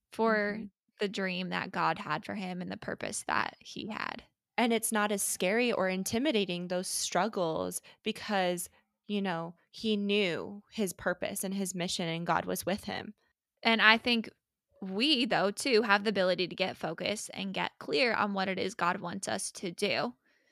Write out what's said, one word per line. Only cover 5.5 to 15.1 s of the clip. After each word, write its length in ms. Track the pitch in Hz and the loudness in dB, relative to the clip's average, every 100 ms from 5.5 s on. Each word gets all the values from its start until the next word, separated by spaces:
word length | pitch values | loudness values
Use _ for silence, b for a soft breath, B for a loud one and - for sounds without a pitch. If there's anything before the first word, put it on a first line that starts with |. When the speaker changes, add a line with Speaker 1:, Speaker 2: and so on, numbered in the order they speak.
| 220 247 | 2 2
Speaker 2:
or 160 | - 185 | 2 2
intimidating, 800 | 185 190 226 294 226 180 175 175 | 0 -2 0 2 2 0 -2 -2
those 180 | 180 185 | -2 -2
struggles, 960 | - - 180 208 208 165 175 185 175 b b | -4 0 2 2 2 0 0 -2 -4 b b
because, 680 | 220 214 - 202 180 180 - _ _ _ - | -4 -4 0 2 2 0 -4 _ _ _ -4
you 140 | 208 | -2
know, 340 | 196 165 165 - _ | 0 -2 -6 -12 _
he 260 | - 220 208 | -4 0 2
knew 680 | 202 202 190 147 85 202 - | 4 4 4 2 -4 -10 -10
his 220 | - 190 | -2 -2
purpose 500 | - 185 180 - 202 | -2 -4 -2 -4 -4
and 100 | 190 | -4
his 220 | 196 190 185 | -2 -2 -2
mission, 320 | 180 - 165 | -4 -2 -2
and 180 | 165 170 | -2 0
God 200 | 170 170 | 0 0
was 200 | 185 - | -2 -2
with 200 | 202 - | -4 -4
him. 280 | - - - _ _ _ _ | -8 -10 -16 _ _ _ _
Speaker 1:
And 180 | 233 220 | 2 6
I 160 | 208 220 | 8 6
think 320 | 254 233 214 - _ _ _ _ | 4 0 -2 -12 _ _ _ _
we, 440 | 190 190 277 | -6 0 2